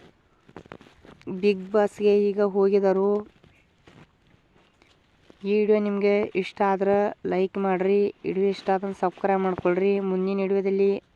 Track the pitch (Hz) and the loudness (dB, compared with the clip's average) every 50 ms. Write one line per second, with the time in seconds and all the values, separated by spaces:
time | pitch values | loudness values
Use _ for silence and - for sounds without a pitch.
0 | - - _ _ _ _ _ _ _ - _ - - - - - - - _ _ | -20 -20 _ _ _ _ _ _ _ -20 _ -20 -20 -20 -20 -20 -20 -20 _ _
1 | _ - - _ - - 190 185 185 208 202 190 185 190 202 214 208 196 - - | _ -20 -20 _ -14 -12 -10 0 0 0 0 0 -4 -2 0 0 0 0 -2 0
2 | 208 208 202 202 202 202 190 208 208 202 190 202 196 196 202 202 196 196 190 190 | 2 2 2 4 2 0 0 0 -2 0 2 2 2 2 2 2 2 2 2 2
3 | 196 202 208 208 208 - _ _ - - _ _ _ _ _ _ _ - - - | 2 0 0 -2 -4 -8 _ _ -20 -20 _ _ _ _ _ _ _ -20 -20 -20
4 | - _ _ _ _ _ _ _ _ _ _ _ _ _ _ _ _ _ _ _ | -20 _ _ _ _ _ _ _ _ _ _ _ _ _ _ _ _ _ _ _
5 | _ _ _ _ _ _ - _ 196 196 208 214 214 208 214 214 208 208 202 202 | _ _ _ _ _ _ -20 _ -4 0 2 2 4 4 2 2 2 0 -2 0
6 | 196 202 202 202 214 - - 190 190 - - - 208 196 196 185 196 196 202 202 | 0 2 2 2 0 -2 -4 -4 -6 -6 -4 -2 0 0 2 0 0 0 2 2
7 | 202 208 - - - 190 180 180 190 185 - 202 196 196 185 175 185 190 202 202 | 0 -2 -4 -6 -6 -4 -2 -2 -2 -2 -2 -4 -2 -2 -2 0 0 2 2 2
8 | 202 - - - - - 175 190 196 202 190 - - - 190 190 196 196 190 - | 2 0 -4 -6 -8 -6 -2 0 0 -2 -2 -4 -4 -2 -2 -2 -2 -6 -6 -4
9 | - 180 - - - 196 196 190 190 190 180 - - 180 175 180 190 202 202 196 | -4 -4 -4 -4 -2 0 0 0 0 -2 -2 0 0 0 0 2 2 0 0 0
10 | 196 190 185 185 185 190 196 196 196 190 196 196 185 196 196 196 196 196 196 202 | 0 -2 -2 -2 -2 -2 -2 -2 -2 -2 -2 -2 0 -2 0 2 2 0 0 -2
11 | - _ _ | -6 _ _